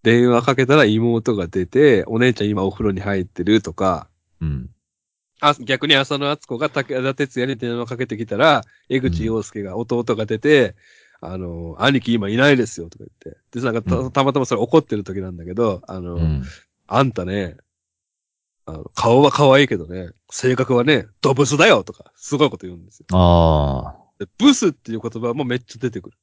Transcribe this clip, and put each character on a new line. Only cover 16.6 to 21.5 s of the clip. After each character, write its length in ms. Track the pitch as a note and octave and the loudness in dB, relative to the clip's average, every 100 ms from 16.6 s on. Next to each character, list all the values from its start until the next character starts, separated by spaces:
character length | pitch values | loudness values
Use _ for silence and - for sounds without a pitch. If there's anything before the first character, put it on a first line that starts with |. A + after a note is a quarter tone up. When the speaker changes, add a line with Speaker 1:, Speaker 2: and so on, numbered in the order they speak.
| _ _ _ | _ _ _
Speaker 1:
「あ 160 | A2 | 0
ん 80 | C3+ | 0
た 140 | G#2+ | -2
ね、 320 | F2+ G2+ F2+ - _ _ _ _ _ _ _ _ _ _ | -6 -6 -6 -12 _ _ _ _ _ _ _ _ _ _
あ 60 | - | -18
の、 140 | D#2+ - | -16 -14
顔 260 | - A2+ B2 | -4 2 6
は 100 | C#3+ | 4
可 200 | - C#3+ | 4 6
愛 140 | C3+ | 6
い 20 | C#3 | 4
け 80 | |
ど 100 | G2+ | -2
ね、 260 | E2 F#2 F2 _ _ | -8 -12 -14 _ _
性 240 | - B2+ | -4 -2
格 200 | B2+ B2+ | 0 0
は 100 | B2 | 2
ね、 220 | B2 C3+ - _ | 2 0 0 _
ド 140 | C#3+ | -2
ブ 120 | C3+ | 0
ス 120 | C#3 | 0